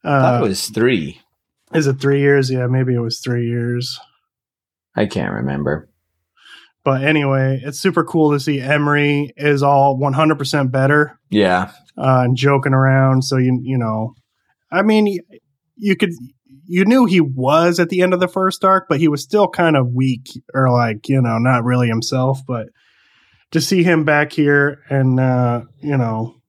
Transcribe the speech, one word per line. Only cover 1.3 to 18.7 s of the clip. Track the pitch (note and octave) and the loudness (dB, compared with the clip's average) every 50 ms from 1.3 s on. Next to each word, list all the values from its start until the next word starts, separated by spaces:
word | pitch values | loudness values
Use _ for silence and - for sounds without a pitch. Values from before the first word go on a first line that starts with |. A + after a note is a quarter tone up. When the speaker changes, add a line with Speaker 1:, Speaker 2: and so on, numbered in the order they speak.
| _ _ _ _ _ _ _ _ - | _ _ _ _ _ _ _ _ -2
Speaker 2:
Is | E3 D3+ | 0 0
it | C#3 C3+ C3+ | 0 -2 -2
three | C3+ C#3 C#3 C#3 | -2 -2 0 2
years? | C#3 C#3 C#3+ C#3 C3+ B2+ | 2 2 4 2 2 0
Yeah, | C3 B2+ B2 | -2 -4 -2
maybe | B2 B2+ C3 B2+ B2+ B2 | -2 0 0 0 0 -2
it | A#2 | -2
was | A#2 A#2 A2+ - | -2 -4 -8 -8
three | - B2+ B2 A#2+ A#2+ | -6 -4 -4 -4 -4
years. | A#2 A#2+ A#2+ A#2 A#2+ A#2+ B2 B2 - - - - _ _ _ _ _ _ _ _ _ _ _ _ _ _ _ _ _ _ | -4 -4 -4 -4 -4 -4 -4 -6 -8 -12 -14 -18 _ _ _ _ _ _ _ _ _ _ _ _ _ _ _ _ _ _
Speaker 1:
I | - G#2+ | -4 -4
can't | - - - D2+ G1+ - | -2 -2 -4 -4 -4 -6
remember. | A1 B1+ C2+ C#2 C#2+ D2 C#2+ D2 D#2+ - _ _ _ _ _ _ _ _ _ _ _ _ - - - _ _ _ _ _ | -6 -6 -6 -4 -4 -4 -4 -4 -4 -8 _ _ _ _ _ _ _ _ _ _ _ _ -20 -20 -20 _ _ _ _ _
Speaker 2:
But | - C3+ C3 C#3 | -2 -2 0 0
anyway, | D3 D#3 D3+ C#3+ C#3 C3+ C3+ C3 C3+ C3+ C3+ C3+ | 0 0 0 0 0 0 0 0 0 -2 -4 -6
it's | D3 C3+ - | -10 -12 -2
super | - F#3+ - F3 E3 | -2 0 0 0 -2
cool | E3+ - E3 D#3 D3 | 0 0 2 2 2
to | D3 C#3+ | 2 0
see | C3+ D#3 D3 C#3 | -2 -2 -4 -4
Emery | B2+ C3+ D3 D3 D3 D3 D3 D3 D3 D3 D3 C#3+ D3 C#3 - | -2 0 0 0 2 0 0 2 2 0 0 -2 -4 -6 -8
is | - C#3+ D3 D3 C#3 C#3 | -4 0 0 0 2 2
all | C#3+ C#3+ C#3 C#3 C#3 C3+ | 4 4 4 4 2 2
one | B2+ C#3 C#3+ C3 | 0 -2 -2 0
hundred | C#3 D#3+ D#3 D#3 D3 | 2 2 2 2 0
percent | C#3+ C3 - D3 C#3 C3 | -2 -4 -2 -2 -2 0
better. | B2+ C3 C3 C3+ D3 D3 D3+ D3 - _ _ _ | 0 0 2 2 4 2 2 0 -4 _ _ _
Speaker 1:
Yeah. | G2 G#2+ G#2 F#2 F2+ F2+ F#2 - - _ _ _ _ | 0 2 2 2 2 0 -2 -4 -10 _ _ _ _
Speaker 2:
Uh, | - - C3 C3 B2+ B2 | -4 0 2 2 2 2
and | B2+ B2+ | 0 -2
joking | B2 B2+ C#3+ C#3 C#3 C3+ C#3+ C3+ | 0 2 2 2 2 0 0 0
around. | C3 C3+ C3+ C3 C3+ C3+ C3+ C3 C3 C3 | 2 2 2 2 2 2 2 2 0 0
So, | - C3+ | -2 -2
you, | C3 B2+ B2+ B2+ B2 - | 0 0 0 -2 -2 -4
you | B2+ C3+ | -4 -4
know, | B2+ A#2 A2+ - A2 A2 A#2+ - _ _ _ _ _ _ _ _ _ _ _ | -4 -2 -4 -4 -4 -6 -8 -10 _ _ _ _ _ _ _ _ _ _ _
I | - F3+ | -2 0
mean, | G3+ G#3+ G#3+ G#3+ G#3+ | 2 2 2 2 2
y-, | G#3 G3 F3 - _ - - _ _ _ _ _ _ _ | 0 -2 -6 -10 _ -20 -20 _ _ _ _ _ _ _
you | _ G#3 G3+ F#3+ | _ -2 -2 0
could, | - A3 F#3 E3+ - B2 - _ _ _ _ - - D#3+ | 0 -2 -4 -4 -10 -18 -20 _ _ _ _ -20 -20 _
you | F#3+ F3 F3+ G3 | -6 -2 0 2
knew | G3 A#3+ C4 B3 | 2 4 4 4
he | F#3+ F#3 F3+ | 4 4 2
was | D#3+ C#3 C3 C3 B2+ C3 D3 D#3+ E3 F3 F3 F3 | 2 0 -2 -4 0 2 2 4 4 2 2 0
at | F3 | -2
the | E3+ F#3+ F3+ | -2 0 0
end | F3+ F#3 F#3 | 0 0 2
of | F3+ | 0
the | F#3 | -2
first | F3+ - F#3+ F#3 F#3+ F#3 - - | -2 -2 -2 -2 -2 -2 0 2
arc, | F#3+ | 2